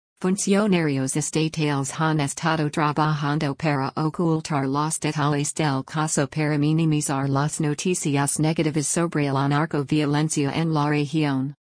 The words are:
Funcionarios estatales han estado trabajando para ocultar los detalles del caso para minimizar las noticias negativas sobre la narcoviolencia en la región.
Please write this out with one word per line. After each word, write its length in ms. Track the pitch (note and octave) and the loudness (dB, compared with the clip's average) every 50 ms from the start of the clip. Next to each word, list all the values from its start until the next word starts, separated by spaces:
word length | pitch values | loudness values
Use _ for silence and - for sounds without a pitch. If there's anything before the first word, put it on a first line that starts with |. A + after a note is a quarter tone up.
| _ _ _ - | _ _ _ -4
Funcionarios 960 | - F#3 F#3+ G3 - F#3+ G3+ G3 G#3+ G#3+ F#3 F3 E3 D3+ C#3 C3+ C3 C3 - | -2 0 0 0 2 2 2 2 4 4 2 2 2 2 0 0 0 0 -2
estatales 720 | D3+ C#3+ - - D#3 D#3 D#3+ - E3 D3+ D3 C#3+ C#3 C3+ C3+ - - | -2 -2 -2 0 0 0 0 0 -2 0 0 0 0 -2 -4 -2 -2
han 220 | D#3+ D#3+ D#3 D#3 | 0 0 2 0
estado 500 | C#3 C#3 - - - D#3+ D#3+ D#3+ D3+ D3 | 0 -2 -4 -2 -2 0 0 0 0 -2
trabajando 840 | - E3+ D3+ D3+ C#3+ - D3+ D3+ D#3 D3 D3+ C#3+ D3 D#3 D#3+ C#3+ C#3 | 0 0 0 0 2 2 0 0 0 0 0 0 0 0 0 -2 -4
para 340 | - - D#3 C#3+ C3+ C3+ C3+ - | -2 -2 0 0 0 -2 -2 -2
ocultar 680 | - D#3 D#3 D3+ - F3 E3 D#3+ D#3 D#3 - E3 C3+ C#3 C3+ | -2 -2 -2 0 0 0 0 0 0 -2 -2 -2 -2 0 0
los 280 | C3+ C#3+ D3+ D#3 D3+ | 0 0 -2 -2 -4
detalles 560 | - - D3 D3+ D3+ C#3+ D3 D3 C#3+ D3 - - | -2 -4 -2 -2 0 0 2 2 0 -2 -2 -2
del 300 | - D#3+ D3 C3+ C3 C3+ | -2 0 0 0 -2 -4
caso 440 | - - D#3+ D#3 D3+ - E3 C#3+ | -4 -4 -2 -2 0 0 0 0
para 300 | - - D#3+ D3+ D3 D3+ | 0 0 -2 0 0 2
minimizar 720 | D3 D3 D3+ D#3 D#3+ E3 D#3+ D3+ D3+ D3 - C#3+ C3+ C3+ | 2 2 2 2 2 2 2 2 0 0 -2 -2 -2 0
las 320 | C#3 C#3 C3+ C#3+ D3+ - - | 0 0 0 0 0 -2 -2
noticias 800 | D#3+ D3 D3 - - F#3 F3+ - - D3+ C#3 C#3 C#3+ C#3 - - | -2 -2 -2 0 0 -2 -2 0 0 0 0 0 0 0 0 0
negativas 480 | D3+ D#3 D#3+ F3 D#3+ D#3 C#3+ D#3+ C#3 | 0 0 2 2 0 0 0 0 -2
sobre 420 | - - F3+ E3+ E3+ - D#3 C#3+ C#3+ | 0 0 0 0 0 0 0 0 0
la 200 | C3+ C3+ C#3 C#3 | 0 0 2 2
narcoviolencia 1040 | D3 C#3+ D#3+ D#3 - D3 C#3 C3 D#3 D3+ D3+ C#3+ D3 D3 D#3 D3+ - D#3 C#3+ C#3 - | 2 0 0 0 -2 -2 0 0 0 2 2 2 2 2 0 0 0 0 0 0 0
en 200 | - E3 E3 D#3 | 0 0 0 0
la 140 | D3+ C#3+ | 0 2
región. 640 | D3 D3+ D3 D3 C3+ D#3 D#3 D3+ C#3+ C3+ C3 C3 C#3+ C#3+ _ _ _ | 2 2 0 0 0 0 0 0 2 0 0 -2 -4 -6 _ _ _